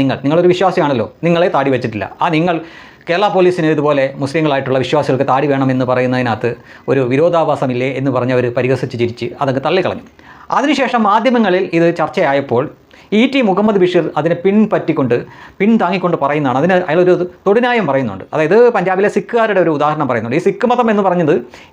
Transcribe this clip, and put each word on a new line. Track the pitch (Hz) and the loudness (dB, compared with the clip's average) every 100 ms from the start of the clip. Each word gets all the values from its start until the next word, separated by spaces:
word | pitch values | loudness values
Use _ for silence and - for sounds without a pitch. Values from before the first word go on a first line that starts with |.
നിങ്ങൾ, | 135 113 139 | 0 -2 -2
നിങ്ങളൊരു | 160 175 | 2 2
വിശ്വാസിയാണല്ലോ, | 175 185 175 147 127 98 - 170 | 2 0 0 0 -2 -4 -4 -2
നിങ്ങളെ | 170 190 156 | 0 0 0
താടി | 139 | 0
വെച്ചിട്ടില്ല, | 127 123 104 - - | -2 -2 -6 -8 -4
ആ | 165 156 | -2 -2
നിങ്ങൾ | 180 160 - - - - - | -2 -4 -8 -20 -20 -16 -6
കേരള | 170 208 | -2 0
പോലീസിന് | 180 180 175 156 151 | 2 2 2 0 0
ഇതുപോലെ | 147 143 135 139 | 2 2 0 -2
മുസ്ലിങ്ങളായിട്ടുള്ള | 139 165 156 139 123 131 | -4 -2 0 0 0 -2
വിശ്വാസികൾക്ക് | 127 151 139 131 135 | 0 0 0 0 0
താടി | 131 147 | 0 0
വേണമെന്ന് | 135 135 127 127 | 0 0 0 0
പറയുന്നതിനകത്ത് | 127 127 127 123 107 117 - - - - | 0 0 -2 -2 -2 -4 -6 -14 -12 -2
ഒരു | 135 127 | 0 0
വിരോധാഭാസമില്ലേ?" | 135 170 170 151 139 139 123 131 131 | 2 2 2 0 0 -2 -2 -4 -4
എന്ന് | 139 123 | -2 -2
പറഞ്ഞ് | 123 127 | 0 0
അവർ | 123 123 | 0 0
പരിഹസിച്ച് | 127 131 123 117 | -2 -2 -4 -2
ചിരിച്ച് | 117 117 117 - | -4 -4 -8 -6
അതങ്ങ് | 139 127 151 | -4 -2 -2
തള്ളിക്കളഞ്ഞു. | 185 139 95 - _ - - - 196 | -2 -2 -4 -12 _ -20 -18 -6 -2
അതിനുശേഷം | 285 277 247 233 208 | 0 0 0 0 2
മാധ്യമങ്ങളിൽ | 208 240 240 208 185 180 165 | 2 2 2 2 0 0 0
ഇത് | 170 165 | 0 0
ചർച്ചയായപ്പോൾ | 151 - 156 143 139 127 160 - _ - - 208 | -2 -2 0 0 0 -2 -2 -8 _ -20 -4 0
ഇ | 269 | 2
ടി | 277 220 | 2 0
മുഹമ്മദ് | 185 214 202 | 2 2 2
ബഷീർ | 180 180 160 - | 2 2 0 -2
അതിനെ | 160 170 | -2 0
പിൻപറ്റിക്കൊണ്ട്, | 190 208 214 170 - 147 127 120 - - - - | 0 2 2 0 -2 -2 0 -2 -4 -16 -16 -4
പിന്താങ്ങിക്കൊണ്ട് | 202 220 180 190 180 156 | 2 2 2 -2 -2 0
പറയുന്നതാണ്. | 139 151 139 127 | 0 0 0 0
അതിന് | 170 180 156 | 2 0 0
അയാളൊരു | 160 180 170 175 - 190 | 0 2 2 -2 -6 0
തൊടുന്യായം | 214 247 240 165 | 0 2 0 0
പറയുന്നുണ്ട്. | 135 120 95 - | -2 -2 -8 -8
അതായത് | 143 156 214 240 220 | -2 2 4 4 4
പഞ്ചാബിലെ | 180 185 202 208 | 0 0 0 0
സിഖുകാരുടെ | - 233 220 190 165 | -2 -2 0 2 2
ഒരു | 147 | 2
ഉദാഹരണം | 147 151 135 | 0 0 -2
പറയുന്നുണ്ട്. | 117 113 143 | -2 -2 -2
ഈ | 196 | -2
സിഖ് | 185 226 | 0 0
മതം | 240 220 | 2 2
എന്ന് | 208 196 | 2 0
പറഞ്ഞത് | 180 156 175 - - - | 0 2 0 -2 -18 -6